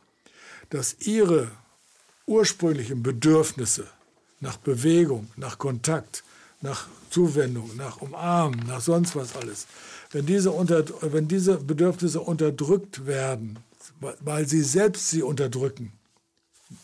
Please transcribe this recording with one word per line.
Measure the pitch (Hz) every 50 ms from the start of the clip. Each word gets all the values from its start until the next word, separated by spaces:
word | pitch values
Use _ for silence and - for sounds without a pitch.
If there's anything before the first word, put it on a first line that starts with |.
| _ _ _ _ _ _ _ - - - - - - -
dass | - 139 123 - - -
ihre | - 214 214 220 208 175 165 147 120 113 107 - _ _ _ _ _ _ _ _ _ _ _ _ -
ursprünglichen | - 214 220 202 - - - 175 165 151 135 117 113 135 123 117
Bedürfnisse | 131 123 113 147 156 156 156 151 - - 131 117 - - - - - _ _ _ _ _ _ _ _ _ -
nach | 131 - -
Bewegung, | - - 143 131 117 131 160 165 170 175 147 123 113 107 - -
nach | - 131 123 -
Kontakt, | - - 139 123 117 - 156 160 143 - - - - - - - - - _ _ -
nach | 139 139 131 - - - - - - -
Zuwendung, | - 175 175 160 135 151 135 127 123 117 110 113 110
nach | 123 135 120 - -
Umarmen, | 139 135 156 160 170 175 175 170 160 147 123 117 117
nach | 120 127 123
sonst | 120 165 170 175 175 170 -
was | 143 131 120 -
alles, | 139 123 110 - - - - - - - - - - - -
wenn | - 147 143
diese | 156 190 202 180 185
unter-, | 185 180 180 170 170 160 151 160 - -
wenn | 165 151 143 156 156
diese | 151 185 190 180 190 190
Bedürfnisse | 151 139 139 156 147 175 180 175 180 175 170 139 165
unterdrückt | - 175 165 147 160 151 135 - 147 147 196 185 196 - - 135 135
werden, | 139 139 135 131 135 131 113 113 107 107 117 - _ _ _ - - _ - - - - -
weil | 143 147 151 156 151
sie | 135 156 160
selbst | 143 127 - 190 214 208 180 - - -
sie | 160 160
unterdrücken, | 135 135 151 127 139 123 120 127 139 131 - - 117 107 - _ _ _ _ _ _ _ _ _ _ _ _ _ _ - - -